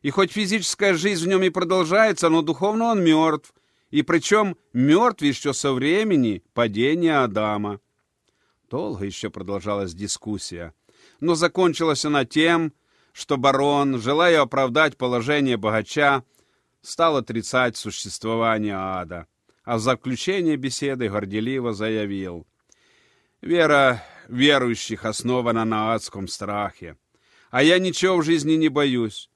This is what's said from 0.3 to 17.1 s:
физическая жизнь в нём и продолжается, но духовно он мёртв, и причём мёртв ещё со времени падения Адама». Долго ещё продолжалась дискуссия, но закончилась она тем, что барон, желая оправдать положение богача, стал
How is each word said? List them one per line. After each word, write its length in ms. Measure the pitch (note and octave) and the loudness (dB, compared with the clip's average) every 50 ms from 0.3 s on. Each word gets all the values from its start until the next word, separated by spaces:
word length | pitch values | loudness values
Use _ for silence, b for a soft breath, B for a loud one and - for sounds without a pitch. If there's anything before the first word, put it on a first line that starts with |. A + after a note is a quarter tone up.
физическая 640 | - G#3 G#3+ F3+ G#3 A3 E3+ - - - G#3 G3 F#3 | 0 -4 -2 -2 -2 -2 -2 -4 -4 0 2 2 2
жизнь 320 | D#3+ E3 G#3 G3+ E3 E3 | 2 0 0 0 0 0
в 20 | |
нём 160 | F3+ G3 F#3 F#3+ | 0 2 2 2
и 60 | F3+ | 2
продолжается, 800 | - F#3 F3+ E3 F#3 F#3 F3 D#3 F3+ G#3 A3 A3 F#3 - F3 E3+ | 0 -2 -2 0 0 0 0 2 4 4 4 2 2 2 2 4
но 140 | D#3+ E3 D#3 | 4 4 2
духовно 420 | D#3 D#3 - F#3 G3+ G#3+ A3 A3+ | 0 -2 0 0 0 0 0 0
он 180 | A#3 A3+ G3+ F3 | 0 2 4 4
мёртв, 500 | D#3+ D#3 D#3 D#3+ E3 D3+ D3 _ - _ _ _ _ _ _ _ _ | 4 6 6 4 2 0 -2 _ -16 _ _ _ _ _ _ _ _
и 140 | - D3 C#3+ | -2 -2 0
причём 520 | - E3 E3 - - G3+ G#3+ G#3+ F#3+ E3 _ _ _ | 2 0 0 2 4 2 4 4 2 -2 _ _ _
мёртв 520 | - B2 B2+ C#3+ D#3 F#3+ A#3 B3 G3+ - D3 | 0 2 4 6 6 6 4 2 0 0 0
ещё 280 | C#3+ C3 - - D3 | 0 0 0 -4 -4
со 220 | C3 - - C#3+ C3+ | -4 -2 -2 -2 -2
времени 720 | B2+ C3 D3 E3+ G3+ A3 G#3+ F#3 C#3+ B2 A2 G2+ F2 _ _ _ | 0 0 0 0 0 2 2 2 2 2 2 0 -4 _ _ _
падения 720 | - A#2+ A2 G2+ G#2+ A#2+ C#3 D#3 F3 E3+ E3 D#3 C#3+ B2+ | 0 0 0 0 0 0 0 2 2 2 2 2 2 0
Адама». 560 | A#2 F#2+ A2 G#2+ G#2 G#2 G#2 G#2 G#2 G2+ G2+ _ _ _ _ _ _ _ _ _ _ _ _ _ _ _ _ _ _ | 0 -2 -2 -2 -2 -2 -4 -4 -6 -8 -12 _ _ _ _ _ _ _ _ _ _ _ _ _ _ _ _ _ _
Долго 360 | - C3+ F#3+ G#3+ C#3+ F#2 G2 | -8 -8 -6 -6 -8 -8 -8
ещё 260 | G2+ F#2 - - G2+ | -8 -8 -8 -10 -10
продолжалась 600 | - G2 F#2+ F#2 G2+ G2 F2 G#2 G#2 G2+ G2 F2+ E2 | -10 -10 -8 -8 -8 -6 -4 -4 -4 -4 -4 -6 -8
дискуссия, 800 | F2 G#2 G2+ - - - G#2+ G#2+ F#2 - - F2 E2+ E2+ D#2+ _ _ b b b b b b b b | -10 -8 -8 -8 -10 -8 -8 -8 -8 -8 -12 -12 -14 -14 -16 _ _ b b b b b b b b
но 160 | C#3+ E3+ E3+ | -2 -2 0
закончилась 680 | D#3 E3+ E3 _ F#3 F#3 F3 D3+ - E3 D#3+ D3 C3 - | 0 0 -2 _ 2 0 0 2 0 0 0 0 0 -2
она 180 | D3+ D3 C#3+ B2+ | 0 0 0 -2
тем, 460 | - - D3+ D#3 E3 E3+ E3 E3 D3+ _ _ _ _ _ _ _ _ _ | 0 0 2 2 2 2 0 0 -4 _ _ _ _ _ _ _ _ _
что 240 | - - - D3 | -18 -4 -4 -2
барон, 600 | C3 B2 C#3 C3 C3+ C#3 C#3+ C#3+ C#3+ C#3 C#3 C3+ A#2+ | 2 2 2 2 4 2 2 2 2 2 0 -2 -2
желая 420 | G#2+ B2 C#3+ D#3 F3 F3 E3 D#3 | -2 0 2 4 4 4 4 4
оправдать 560 | C#3 A#2+ - C3+ C3+ B2+ A#2 D3 D#3 D3 - | 2 2 0 0 0 2 2 2 2 2 0
положение 600 | _ B2+ B2 B2 A#2+ A2+ C3+ D3 D3 C#3 C3 A#2+ | _ -2 -2 -2 -2 0 0 0 2 2 0 0
богача, 680 | G#2+ G2+ G#2+ A2 A2 G#2 - - D#3 D3 C#3+ C#3 C3 - _ _ _ _ _ _ _ _ _ _ _ | 0 0 0 0 0 -2 -2 0 2 2 2 2 0 -2 _ _ _ _ _ _ _ _ _ _ _
стал 360 | _ - - - E3 E3 | _ -14 -2 2 2 2